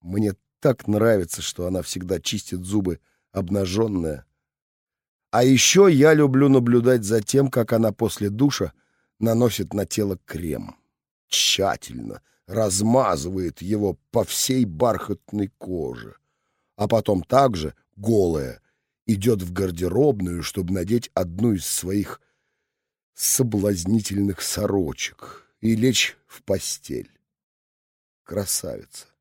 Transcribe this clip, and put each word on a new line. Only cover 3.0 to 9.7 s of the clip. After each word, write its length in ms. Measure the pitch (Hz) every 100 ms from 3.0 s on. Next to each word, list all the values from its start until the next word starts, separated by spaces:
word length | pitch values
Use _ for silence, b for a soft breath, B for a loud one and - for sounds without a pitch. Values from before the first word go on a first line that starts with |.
| _ _ _
обнаженная. 960 | 95 87 101 95 98 113 95 80 71 _ _ _ _ _ _ _ _ _ _ _ 113
А 80 |
еще 460 | 123 131 - 190 196
я 240 | 143 151
люблю 340 | 151 147 131 139
наблюдать 560 | 135 120 120 120 123
за 180 | 98 104
тем, 280 | 95 135 139
как 240 | 123 110
она 180 | 113 113
после 380 | 101 110 - 101
душа 420 | 104 143 - 82 _ _ _ _ _
наносит 540 | 113 113 120 101 90